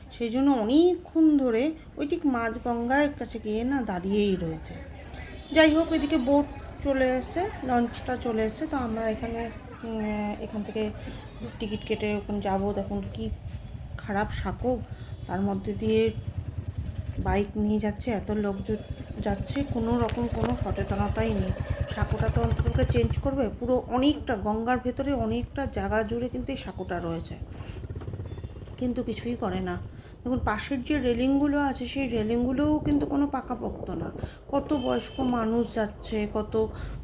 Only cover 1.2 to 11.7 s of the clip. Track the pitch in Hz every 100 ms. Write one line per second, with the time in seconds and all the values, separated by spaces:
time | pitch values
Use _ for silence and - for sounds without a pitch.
1.2 | 311 294 254 220 285 320 - - 294 330
2.2 | 302 247 226 226 247 233 240 269 294 285
3.2 | 240 226 214 214 240 277 220 180 185 208
4.2 | 208 185 165 160 - - - - - -
5.2 | - - - 294 320 311 320 320 285 311
6.2 | 247 285 285 - - - 285 269 254 254
7.2 | 247 330 392 440 254 240 240 - - 254
8.2 | 240 220 220 220 320 277 240 220 226 214
9.2 | 226 226 233 - - - 233 220 214 208
10.2 | 208 208 208 220 202 220 214 214 - -
11.2 | - - 226 - 220